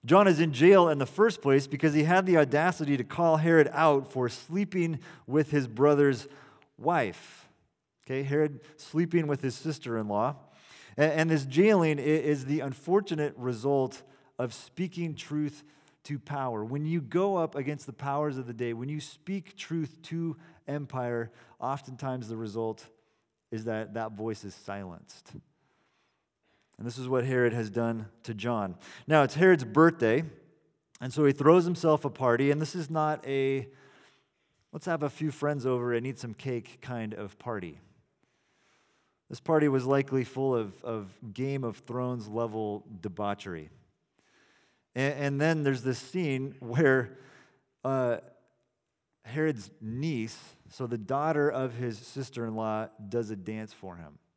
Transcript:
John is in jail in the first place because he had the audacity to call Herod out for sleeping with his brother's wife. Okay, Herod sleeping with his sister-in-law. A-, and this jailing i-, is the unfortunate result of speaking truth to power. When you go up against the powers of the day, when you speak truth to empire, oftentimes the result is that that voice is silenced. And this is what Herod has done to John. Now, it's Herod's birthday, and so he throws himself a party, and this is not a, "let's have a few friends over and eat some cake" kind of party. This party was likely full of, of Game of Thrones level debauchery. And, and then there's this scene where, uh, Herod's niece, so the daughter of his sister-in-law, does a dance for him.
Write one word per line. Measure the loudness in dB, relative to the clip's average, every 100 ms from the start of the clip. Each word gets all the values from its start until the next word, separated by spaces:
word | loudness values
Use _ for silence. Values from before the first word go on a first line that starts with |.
John | 8 8 8
is | 6
in | 2
jail | 6 10 10 8
in | 2
the | -2
first | 2 2 2
place | 4 4 2
because | 0 2
he | 2
had | 4 4 6
the | 4
audacity | 6 4 2 0 -2 -2
to |
call | -2 0 2 4
Herod | 6 6 6
out | 6 4 4 0
for | -2 -2
sleeping | -4 -6 -4 -2 -2 -2 -4 -10 -20 -2
with | 0 2
his | 0 -2
brother's | 4 4 6 4 2 -6 -20 -20 _ _ -6
wife. | -2 0 -2 -6 -18 -20 -20 _ _ _ _ _
Okay, | -8 -6
Herod | -2 0 0 -2 -18 -20
sleeping | -6 -2 2 2 0
with | -2
his | -4 -4
sister-in-law. | -8 -8 -4 -4 -2 0 0 -2 -18 _ -20 -20 -16 0
A-, |
and | 2 4 2
this | 2
jailing | 2 4 6 6 4 2
i-, |
is | 2 2 2 -2
the | 0 -4
unfortunate | -4 -8 0 0 0 -4 -4 -4
result | -6 -2 0 0 0 -6 -20 _ _ -8
of | -8
speaking | -8 -18 -8 -8 -6 -8 -8
truth | -6 -4 -4 -8 -20 _ _ _
to | -12 -12
power. | -8 -6 -4 -4
When | -6 -6 -2
you | -4
go | -2 0 0 0
up | -2 -4
against | -6 -8 -10
the |
powers | -10 -6 -2 -2 -4
of | -10
the |
day, | -6 -6
when | -6 -8
you | -8
speak | -10 -16 -10 -10 -10 -18
truth | -8 -6 -6 -10
to | -10 -6 -6 -8 -16 _ -10
empire, | -8 -6 -6 -4 -4 -6 -12 -20 _
oftentimes | -6 -6 -10 -10 -8 -6 -8
the | -8
result | -8 -4 -4 -6 -14 _ _ _ _ _ _
is | -8
that | -6 -6 -6
that | -8 -8
voice | -8 -8 -8
is | -12
silenced. | -16 -12 -12 -12 -16 -20 -20 -20 -20 _ _ _ _ _ _ _ _ _ _ _ _ _ -12
And | -10
this | -8
is | -2
what | -2
Herod | 0 2 2
has | 2 -4
done | -2 -2 -4 -8 _
to | -12
John. | -8 -4 -2 -4 -8 -16 -18 2
Now, | 4
it's | 4
Herod's | 4 6 6
birthday, | 4 6 6 6 2 2 -2 -12 _ _ _ _ _ _
and | -8
so | 2
he | 2
throws | 4 6 6
himself | 4 0 2 2
a | 0
party, | -2 2 2 2
and | 0
this | -2
is | -6 -6
not | -2 -2 -2 -4
a, | -2 -2 -2 -6 -16 -20 _ _ _ _ _ _ _ _
"let's | -12 -6
have | -4
a | -4
few | -4 -6
friends | -2 -2 -2
over | -2 -2 0
and | -2 -4
eat | -10
some | -12
cake" | -10 -8 -8 -10 -18
kind | -12 -10 -8
of | -10 -14 -12
party. | -10 -8 -10 -16 _ _ _ _ _ _ _ _ _ _ _ _ _ _ _
This | -14
party | 0 2 4
was | 2 2
likely | 0 0 -2
full | -4 -4 -2
of, | -2 -4 -10
of | -10 -10 -10 -16 -18
Game | -8 -6 -6
of | -8 -10
Thrones | -10 -6 -6 -6 -8
level | -6 -4 -4 -6 -8 -12 -12
debauchery. | -12 -6 -6 -6 -8 -12 -14 _ _ _ _ _ _ _ _ _ _ _ _
And, | -2 -2
and | -2 -4 0
then | 0 2
there's | 0 0
this | -2 -6
scene | -6 -4 -2 -4 -6 -10
where, | -6 2 4 4 2 -10 -20 -20 _ _ _ _
uh, | -4 -2 -2 -4 -8 _ _ _ _ _ _ _ _ _
Herod's | -12 -2 -2 -2 -10 _
niece, | -12 -6 -4 -4 -6 -10 -20 _ -20
so | -10 -6
the | -6
daughter | -4 -2 0 2 2
of | 0 -4
his | -4 -8 -8
sister-in-law, | -12 -12 -10 -8 -6 -4 -4 -4 -6 _ -6
does | -4 -4
a | -8
dance | -10 -10 -12
for | -14 -16 -16
him. | -18 -20 _